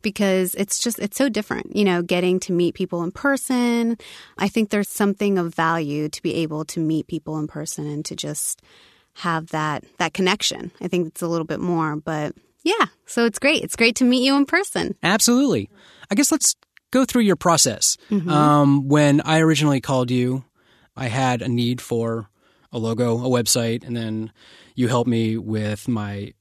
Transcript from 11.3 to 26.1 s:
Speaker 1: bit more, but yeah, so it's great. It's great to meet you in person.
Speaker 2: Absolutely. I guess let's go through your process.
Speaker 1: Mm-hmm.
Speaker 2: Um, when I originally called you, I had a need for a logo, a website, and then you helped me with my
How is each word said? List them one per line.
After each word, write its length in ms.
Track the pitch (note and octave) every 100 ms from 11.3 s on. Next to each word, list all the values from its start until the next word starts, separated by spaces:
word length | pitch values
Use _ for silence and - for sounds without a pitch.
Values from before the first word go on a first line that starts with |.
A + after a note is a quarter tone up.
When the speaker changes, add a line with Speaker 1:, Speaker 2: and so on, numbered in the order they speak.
| E3+ D#3+
Speaker 1:
bit 140 | D#3
more, 360 | F3+ E3+ D#3 D3+
but 360 | D#3+ D#3 D3+ - _ _
yeah, 220 | E4 G#4+ - _ -
so 200 | - A#3
it's 140 | -
great. 240 | C4+ G#3+
It's 120 | - -
great 200 | A3+ -
to 60 | B3
meet 180 | B3+
you 120 | B3+ C#4
in 100 | C#4
person. 500 | E4+ G4 - E3 -
Speaker 2:
Absolutely. 680 | D#3+ G#3+ - A#3+ C#4 C#3+ G2+ _ - - -
I 60 | G3+
guess 160 | C#4+
let's 240 | D#4 - - _ _ _
go 140 | B3+ C4
through 160 | B3
your 120 | G#3+ F3
process. 640 | F3+ E3 C3 G#2 - - -
Speaker 1:
Mm-hmm. 200 | G3+ E3+
Speaker 2:
Um, 580 | D3+ D3+ D3 C#3+ C#3+ C3+
when 340 | D3 D3 C#3+
I 180 | D#3 D#3+
originally 420 | D#3+ D3+ D3+ C#3
called 300 | - C3 B2
you, 320 | B2+ B2 C3 - _ _ _ _ -
I 120 | B2+
had 340 | A#2 C3 B2
a 60 | A2
need 320 | A#2+ A#2+ B2
for 480 | - A#2 A#2 A2+ G#2+ _ _ _ _
a 60 | B2
logo, 360 | A2+ A2+ A#2+ A#2
a 120 | B2
website, 560 | B2 A2+ B2+ A#2 A#2 B2
and 100 | A#2
then 360 | A2+ A2 A2 _ - - - -
you 120 | A#2+
helped 220 | B2 A#2+
me 280 | A2+ A2 A2+
with 500 | G#2 A2 G#2 G#2 -
my 460 | A2+ G#2